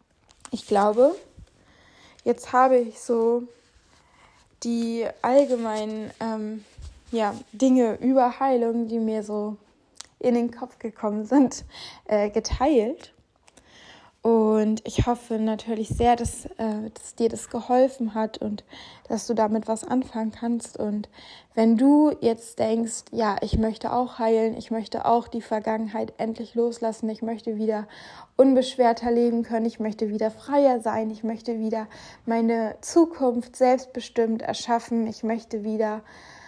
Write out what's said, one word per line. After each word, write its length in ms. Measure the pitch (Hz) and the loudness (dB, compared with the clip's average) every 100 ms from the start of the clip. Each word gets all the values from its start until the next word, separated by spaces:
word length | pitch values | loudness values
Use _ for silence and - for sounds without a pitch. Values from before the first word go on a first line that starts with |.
| _ _ _ _ - | _ _ _ _ -14
ich 160 | - - | -12 -2
glaube, 480 | 208 208 214 277 392 - - - _ _ _ _ _ - _ - | 2 2 6 4 4 -8 -20 -20 _ _ _ _ _ -20 _ -4
jetzt 260 | 233 - | -4 -2
habe 260 | 254 262 254 | 2 4 4
ich 220 | 233 - | 2 -6
so 440 | - 233 226 240 247 - _ _ _ _ _ _ _ _ _ _ | -4 0 2 0 -4 -14 _ _ _ _ _ _ _ _ _ _
die 440 | 233 233 233 233 220 - | -4 -2 -2 -4 -4 -4
allgemeinen, 920 | 233 269 269 247 226 214 214 214 208 - | 2 4 4 2 -2 -4 -6 -8 -12 -8
ähm, 460 | 226 220 214 214 208 - - - - | -6 -6 -8 -10 -14 -20 -20 -20 -8
ja, 220 | 233 214 220 - | -4 -2 -4 -12
Dinge 420 | 208 262 254 233 202 | 0 4 4 4 2
über 440 | 247 262 247 240 | 2 4 2 2
Heilung, 480 | 269 247 233 233 226 | 0 2 2 -2 -2
die 120 | 226 | -2
mir 240 | 220 220 | -2 -2
so 340 | 208 208 208 208 _ _ _ - - _ | -4 -6 -6 -8 _ _ _ -20 -20 _
in 160 | - 240 | 0 2
den 160 | 233 | 0
Kopf 280 | 233 254 - | -4 -14 -12
gekommen 460 | 226 - 214 214 214 | -12 -6 -4 -4 2
sind, 380 | 277 254 - - - - - - | 4 4 0 -14 -18 -18 -18 -2
äh, 240 | 214 208 | 0 0
geteilt. 840 | 220 - - 269 269 214 330 - _ _ _ _ _ _ _ - - - _ | -2 -4 0 2 4 2 -2 -12 _ _ _ _ _ _ _ -20 -20 -20 _
Und 580 | 226 226 220 220 214 220 - | 2 4 4 2 2 -2 -2
ich 180 | - - | -2 0
hoffe 320 | 240 - 220 | -2 -4 -4
natürlich 520 | 220 214 - 220 214 | -2 -4 -6 -6 -4
sehr, 260 | - 240 233 | 0 2 2
dass, 300 | 233 - - | 0 -10 -14
äh, 440 | - 220 214 220 | -8 -6 -4 -8
dass 220 | - - - | -14 -14 -2
dir 120 | 226 | -2
das 220 | 220 - | -2 -8
geholfen 640 | 240 - 247 262 262 226 220 | -10 0 4 4 2 -4 -2
hat 220 | 220 - | -4 -4
und 260 | 214 208 - - - - - | -8 -8 -12 -20 -20 -18 -6
dass 180 | 226 - | -6 -2
du 60 | |
damit 340 | 226 214 220 214 | 0 0 0 -2
was 160 | 220 | -6
anfangen 480 | - 254 262 220 220 | -2 -2 -2 -4 -6
kannst. 460 | - 233 233 - - | -6 -4 -4 -6 -6
Und 300 | 214 208 208 - - - _ - | -4 -4 -8 -16 -20 -20 _ 2
wenn 200 | 226 226 | 4 6
du 400 | 269 294 302 - | 6 6 6 4
jetzt 360 | 233 226 - - | 0 -2 -4 -4
denkst, 460 | 220 226 226 - - | -2 0 -2 -6 -8
"Ja, 240 | 226 214 196 | -2 -2 -2
ich 160 | 214 226 | -2 0
möchte 340 | 220 208 - | 0 -2 -2
auch 280 | 240 247 - | -2 -2 -2
heilen, 360 | 226 226 226 220 | 2 2 2 -2
ich 160 | - | -6
möchte 320 | 226 208 - | -6 -6 -4
auch 240 | - 233 240 | 2 2 2
die 140 | 233 | -8
Vergangenheit 720 | - 214 220 220 220 220 220 - | -4 -4 -2 -4 -4 -6 -6 -6
endlich 360 | 220 226 220 233 | -6 -6 -6 -2
loslassen, 540 | 233 233 226 214 220 | -2 -2 -6 -4 -6
ich 120 | 220 | -6
möchte 360 | 226 226 233 214 | -6 -6 -6 -4
wieder 280 | 220 214 214 - - - - - | -2 -2 -6 -14 -20 -20 -2 4
unbeschwerter 760 | 269 262 254 - 240 226 240 | 6 6 2 2 2 2 0
leben 320 | 233 240 233 | 2 2 0
können, 220 | 226 233 226 | -2 -2 -2
ich 160 | - | -4
möchte 260 | 220 214 214 | -6 -4 -4
wieder 240 | 214 220 | -2 -4
freier 480 | 220 - 285 277 247 | -4 -2 4 4 2
sein, 320 | 233 220 226 | -2 -4 -4
ich 140 | 214 226 | -6 -8
möchte 340 | 220 - 226 | -6 -6 -6
wieder 280 | 220 220 214 - - - - | -4 -4 -8 -14 -20 -12 -4
meine 520 | 226 226 226 220 - | 0 2 0 -2 -6
Zukunft 800 | - 339 330 - 262 233 - - | 0 4 4 2 0 0 -4 2
selbstbestimmt 840 | 254 254 262 247 - - 226 226 | 4 4 0 -14 -6 -2 0 0
erschaffen, 640 | - - - 233 - 233 226 | -4 -6 -2 -2 -2 -2 -2
ich 180 | 214 | -4
möchte 420 | 220 226 - 220 208 | -6 -6 -6 -8 -4
wieder, 360 | 214 214 214 - - - - | -2 -2 -4 -12 -20 -20 -20